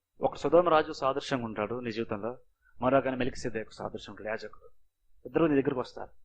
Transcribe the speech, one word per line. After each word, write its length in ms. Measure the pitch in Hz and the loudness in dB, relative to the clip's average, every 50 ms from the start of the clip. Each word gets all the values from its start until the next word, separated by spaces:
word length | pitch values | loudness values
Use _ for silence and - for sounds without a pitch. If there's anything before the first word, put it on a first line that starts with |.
| _ _ _ - | _ _ _ -4
ఒక 140 | 139 139 - | -2 -2 -2
సొదొమ 340 | - - 143 151 170 180 170 | -2 0 6 6 6 6 8
రాజు 220 | 160 156 156 156 | 6 4 4 2
సాదృశ్యంగా 540 | 156 - 147 131 131 139 - - 139 127 117 | -4 -2 -2 -2 -2 -2 -2 -2 -4 -2 -2
ఉంటాడు 300 | 113 107 104 104 104 117 127 | -4 -4 -4 -2 -2 -4 -4
నీ 120 | 123 117 | -6 -4
జీవితంలో, 460 | 104 113 117 - 110 101 101 113 127 - - _ _ _ _ _ - - | -4 -4 -4 -4 -4 -6 -6 -8 -8 -10 -16 _ _ _ _ _ -10 -2
మరొక 260 | 120 127 135 139 131 131 | 2 4 4 4 4 2
ఆయన 80 | 131 | 0
మెల్కిసెదెకు 560 | 123 123 - - - - 127 - 113 107 - | 0 -2 -2 -2 -4 -6 -4 -4 -4 -8 -8
సాదృశ్యం 420 | - - - 104 104 104 - - 101 | -12 -10 -10 -8 -8 -10 -12 -12 -14
ఉంటాడు, 160 | 98 98 107 | -10 -6 -6
యాజకుడు. 380 | 110 107 107 104 - - - - - - - _ _ _ _ _ - - _ | -6 -6 -8 -12 -16 -18 -20 -20 -20 -20 -20 _ _ _ _ _ -20 -20 _
ఇద్దరు 200 | 127 123 156 165 | -4 0 2 4
నీ 100 | 160 147 | 4 4
దగ్గరికి 240 | 139 131 147 139 123 | 4 4 2 0 -2
వస్తారు. 300 | 117 - - 107 101 - - - | -4 -6 -8 -12 -14 -14 -14 -20